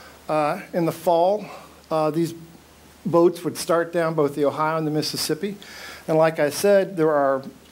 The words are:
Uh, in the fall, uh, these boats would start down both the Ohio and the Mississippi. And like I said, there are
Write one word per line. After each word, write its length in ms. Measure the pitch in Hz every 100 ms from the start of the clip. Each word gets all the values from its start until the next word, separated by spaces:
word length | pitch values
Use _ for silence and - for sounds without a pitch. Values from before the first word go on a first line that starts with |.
| - - -
Uh, 340 | 156 147 190 -
in 120 | 185 165
the 60 |
fall, 540 | 165 185 165 180 208 196 - - - -
uh, 220 | 160 156
these 220 | 156 165 - - - - - - - -
boats 400 | 170 175 170 156
would 120 | 147
start 360 | - 170 165
down 220 | 175 160 160
both 200 | 143 139
the 80 |
Ohio 340 | 139 143 156 160
and 80 | 156
the 60 |
Mississippi. 640 | 151 147 139 - 151 202 202 - - - - -
And 80 | 156
like 220 | 160 160
I 100 | 147
said, 480 | 139 202 196 185 180
there 140 | 156
are 320 | 147 139 135 131 - -